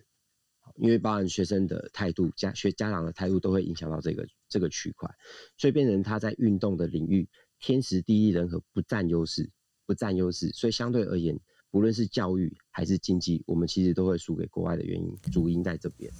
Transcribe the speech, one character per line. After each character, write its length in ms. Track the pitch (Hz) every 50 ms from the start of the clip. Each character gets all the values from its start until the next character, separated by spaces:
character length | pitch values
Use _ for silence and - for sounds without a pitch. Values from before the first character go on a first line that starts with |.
| _ _ _ _ _ _ _ _ _ _ _ _ _ - -
因 140 | - 117 117
为 100 | 113 107
包 140 | - 110 107
含 140 | 101 95 87
学 160 | - - 92
生 220 | - 104 95 95
的 240 | 82 85 82 - - -
态 180 | - 104 87
度、 180 | 80 - 90 78 -
家， 180 | - 101 95 -
学， 180 | - - - -
家 180 | - 110 107
长 120 | 104 85 82
的 80 | 82
态 160 | - - 95 -
度 120 | 95 92
都 120 | - 95
会 120 | 95 95 -
影 120 | 90 85
响 140 | - 82 78
到 100 | 78 78
这 140 | 78 80 78
个， 140 | 85 - - - _ _ -
这 120 | - 104
个 100 | 90 76
区 220 | - - - 80
块， 180 | - - - - - _ - - - - - - _ -
所 100 | - 139
以 40 |
变 160 | 127 151 139 120
成 160 | 98 98 92
他 160 | 104 110 107
在 160 | 107 107 110 -
运 220 | 120 110 101 92
动 160 | - 101 92
的 100 | 80 85
领 220 | 82 - 80 80 82
域， 200 | 95 95 - - _ _ _ _ _ _
天 220 | - - 127 135
时 200 | 131 - 95 92
地 240 | 87 - 110 104 107
利 40 | 107
人 180 | 87 87 87 87
和 140 | 82 85 - _
不 100 | _ 98 87
占 240 | - 123 104 90 82
优 160 | 85 85 82
势， 240 | 78 - - - - - _ _ _ _ _ _ -
不 60 | 101
占 220 | - 117 101 92
优 160 | 92 90 90
势， 180 | 87 - 170 -
所 180 | - - - 113
以 40 |
相 200 | 107 - 120 120
对 120 | 120 120 101
而 120 | 95 95 87
言， 200 | 82 80 - - - _ _ _ _ _
不 100 | - 98
论 100 | 107 113
是 140 | 110 117 113
教 320 | 95 - 123 98 90 92 95
育 180 | 90 78 - - _ _
还 160 | - - 87
是 120 | 85 98 87
经 200 | - - 92 90
济， 240 | - 90 85 78 - -
我 80 | 85
们 120 | 82 85 87
其 160 | - 98 92
实 120 | 90 82
都 100 | - 92
会 100 | 95 90
输 200 | 85 - - 82
给 100 | 85 82
国 180 | 85 - 92 87
外 120 | 85 85
的 80 | 80 82
原 180 | 87 87 87
因， 160 | 87 87 - 98 - -
主 180 | - 87 80 85
因 140 | 85 87 87
在 120 | 92 82
这 140 | 78 - 87
边。 200 | - - - - - -